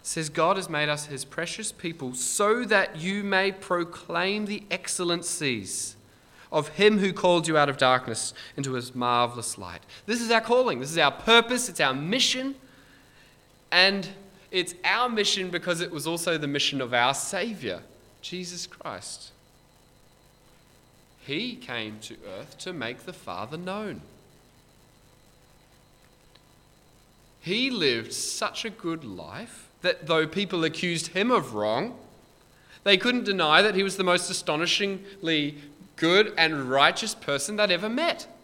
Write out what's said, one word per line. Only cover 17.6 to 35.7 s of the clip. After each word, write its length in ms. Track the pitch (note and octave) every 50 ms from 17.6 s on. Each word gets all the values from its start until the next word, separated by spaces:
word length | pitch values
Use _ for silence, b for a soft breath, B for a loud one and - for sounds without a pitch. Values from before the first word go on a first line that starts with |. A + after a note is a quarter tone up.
| C#3 G#2+ F2+ E2 - - - - - - _ _
Jesus 460 | - - F3 F3+ F3+ E3+ F3+ E3+ -
Christ. 640 | - - - - E3 G#2+ F2+ G2 - - - - - - _ _ _ _ _ _ _ _ _ _ _ _ _ _ _ _ _ _ _ _ _ _ _ _ _ _ _ _ _ _ _ _ _ _ _ _ _ -
He 300 | - C#3 D#3+ A3+ B3+ A3+
came 460 | - - - B2+ A#2 A2 G#2+ G#2+ G#2+
to 160 | - - A#2 - - G2 F#2 G2
earth 200 | C3 D3 - -
to 140 | - F#3 F3+
make 340 | E3 - - - - -
the 60 | F#3 F3
Father 440 | - - - F2+ F2+ G2+ A#2 D3
known. 460 | D#3+ F3+ F#3 F#3+ G#3 G#3+ G3+ C#3+ E2 C#2+ - - - _ _ _ _ _ _ _ _ _ _ _ _ _ _ _ _ _ _ _ _ _ _ _ _ _ _ - _ _ _ _ _ _ _ _ _ _ _ _ _ _ _ _ - _ _ _ _ _ _ _ _ _ _ _ _ _ _ _ _ _ _ _ _
He 300 | - E3 F#3+ A3+ B3+ C4+
lived 420 | B3 G#3+ E3 C#3 B2 A#2 A2+ A2+ -
such 520 | - - - - - A3 G3+ - - -
a 60 | A3+
good 340 | G3 - - E3+ E3 D#3+ D3+
life 640 | A2+ F#2+ F2 D#2+ D2 F#2 C#3 A3 A#3 - - - - _ _
that 260 | - F3+ E3+ - -
though 220 | D3 E3 D#3+ D#3+ D#3
people 340 | - F#3+ G3+ F#3 F#3+ F3 D#3+
accused 460 | D#3+ D#3 - - F3+ E3+ E3 D#3+ -
him 240 | - F#3 G3+ A#3+ B3+
of 220 | G#3 D3 B2 A2+
wrong, 440 | G#2 G#2 G#2+ G#2+ B2 E3 A#3+ B3+ - - - - - - _ _ _ _ B B B B B B B B
they 120 | G3+ G3+
couldn't 280 | F#3 G3 A#3+ B3 B3 G#3+
deny 380 | G3+ G3 F#3+ E3 D3+ D3+ E3 G3
that 120 | G#3+ G3
he 80 | F#3 G3
was 140 | G3 F#3+
the 80 | - F#3
most 260 | F#3 F3 F3+ F3+ -
astonishingly 1300 | F#3 - - - D#3 D3+ E3+ E3 - - G#3 G3+ G3 F#3 - - - - - D#3+ D#3+ D3+ D3 C#3+ D3 - - -